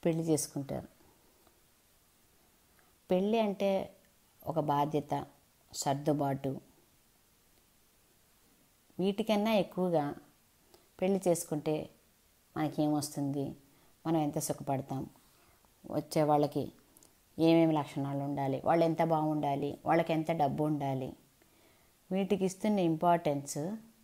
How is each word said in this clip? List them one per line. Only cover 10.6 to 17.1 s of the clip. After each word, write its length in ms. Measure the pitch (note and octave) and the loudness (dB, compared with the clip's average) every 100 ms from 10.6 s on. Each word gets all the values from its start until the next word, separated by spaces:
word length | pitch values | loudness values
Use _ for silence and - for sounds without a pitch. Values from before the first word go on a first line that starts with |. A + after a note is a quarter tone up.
| _ - _ - | _ -20 _ -4
పెళ్లి 200 | F#3 G3 F#3 | 0 2 2
చేసుకుంటే 600 | E3+ - D3+ C#3+ D3+ - - _ _ _ _ _ - | 0 0 -4 -2 -4 -6 -16 _ _ _ _ _ -4
మనకేమొస్తుంది, 1000 | D3+ C#3+ D3+ D3+ C#3+ - C#3+ C#3+ C#3 - - _ _ _ E3+ | -4 0 0 0 -2 -4 -4 -2 -6 -8 -20 _ _ _ -2
మనం 100 | E3 | 0
ఎంత 220 | D3+ D3+ | 0 -2
సుఖపడతాం, 720 | - D3 C#3+ C3+ C3 C3+ - - _ _ _ _ _ _ - | -4 -6 -4 -4 -4 -8 -8 -14 _ _ _ _ _ _ -6
వచ్చే 320 | C#3 D3+ E3 | -6 -2 0
వాళ్ళకి 480 | D3+ D3 D3 C#3+ B2+ - _ - - | 4 4 2 0 -6 -10 _ -20 -20